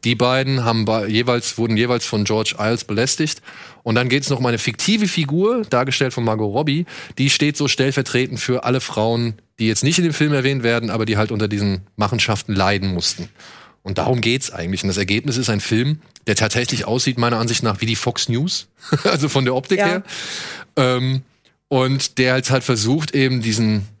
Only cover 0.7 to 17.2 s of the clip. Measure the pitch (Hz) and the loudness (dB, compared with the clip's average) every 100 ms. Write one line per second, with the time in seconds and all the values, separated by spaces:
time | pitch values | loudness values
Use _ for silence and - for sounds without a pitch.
0.7 | 113 107 110 104 110 120 123 - - 117 | 2 2 0 0 0 2 0 0 -4 0
1.7 | 110 120 123 - 110 104 110 110 - 107 | 2 2 0 0 -2 0 0 -2 -2 -2
2.7 | 117 - 107 127 - 156 - - - - | -2 -2 -2 0 0 -2 -4 -12 -20 -20
3.7 | - - 113 127 139 139 135 127 117 - | -12 -2 0 2 0 0 0 0 0 -2
4.7 | 107 - 220 208 - 147 156 202 240 214 | -2 0 2 2 0 0 2 2 0 0
5.7 | 123 127 131 135 123 117 110 107 104 156 | 0 0 0 0 0 0 0 0 0 0
6.7 | 143 170 - - - 139 - 147 147 143 | 0 -2 -8 -16 -2 0 2 2 0 -2
7.7 | - 135 139 127 123 127 127 - 123 120 | 2 2 2 0 0 0 -4 -2 -2 2
8.7 | 127 - - 110 117 117 107 _ _ 110 | 0 0 0 0 2 -2 -4 _ _ 0
9.7 | 107 139 170 170 151 151 143 131 135 117 | 2 2 2 2 2 2 2 2 0 2
10.7 | 117 117 107 110 104 107 113 107 104 101 | 0 0 -2 0 0 0 0 -2 0 0
11.7 | 95 95 - 104 117 - 104 - 98 95 | -2 -6 -2 0 0 0 -2 -2 0 2
12.7 | 101 95 90 - - 85 _ - - - | 0 0 -2 -4 -4 -10 _ -20 -20 -20
13.7 | _ - 98 80 123 113 127 - - 85 | _ -8 -4 0 0 0 0 -4 -6 -4
14.7 | 95 98 92 98 104 143 120 120 107 - | -2 -2 -2 0 -2 -2 -2 0 -2 0
15.7 | 110 127 151 - - - 104 110 - 120 | 0 0 -2 -6 -14 -2 0 0 0 -2
16.7 | 113 - 120 - 120 | -4 -2 -2 0 0